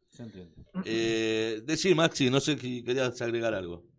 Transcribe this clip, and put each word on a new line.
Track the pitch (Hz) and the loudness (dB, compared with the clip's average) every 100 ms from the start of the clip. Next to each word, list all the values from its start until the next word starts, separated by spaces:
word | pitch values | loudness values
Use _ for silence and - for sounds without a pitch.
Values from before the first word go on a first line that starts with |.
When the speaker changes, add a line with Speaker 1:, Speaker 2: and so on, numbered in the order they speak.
| _ | _
Speaker 1:
Se | - | -18
entiende. | 117 95 87 78 - 185 | -16 -16 -18 -20 -12 -8
Speaker 2:
Eh, | 185 113 113 113 110 110 113 110 | -4 -2 0 0 0 0 -2 -4
decí, | 123 156 190 | -4 0 4
Maxi, | 160 165 - 131 | 6 4 4 4
no | 135 | 4
sé | 151 135 | 2 -2
si | 123 123 | -4 -6
querías | 113 131 127 123 | -2 0 0 -2
agregar | 117 117 113 | -2 0 0
algo. | 101 87 85 - | -2 -4 -10 -16